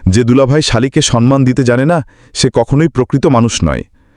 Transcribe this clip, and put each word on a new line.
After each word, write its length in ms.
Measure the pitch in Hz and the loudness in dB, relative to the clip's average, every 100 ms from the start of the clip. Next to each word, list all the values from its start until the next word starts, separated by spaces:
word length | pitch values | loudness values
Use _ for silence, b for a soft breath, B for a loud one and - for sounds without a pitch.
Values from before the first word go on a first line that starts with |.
| 95 | -2
যে 160 | 101 | 0
দুলাভাই 380 | 117 131 131 151 | 2 2 2 0
শালীকে 380 | - 120 135 156 | 0 -2 -2 -2
সম্মান 380 | - 120 120 139 | -2 0 2 2
দিতে 180 | 127 127 | 0 0
জানে 200 | 123 120 147 | 0 0 0
না, 120 | 170 - b b | -2 -4 b b
সে 140 | - 131 | -4 -2
কখনোই 340 | 123 117 139 165 | 0 0 0 0
প্রকৃত 360 | - 123 139 160 | 0 -2 -2 0
মানুষ 280 | 120 117 - | 0 0 -2
নয়। 200 | 80 60 - b b | -4 -4 -8 b b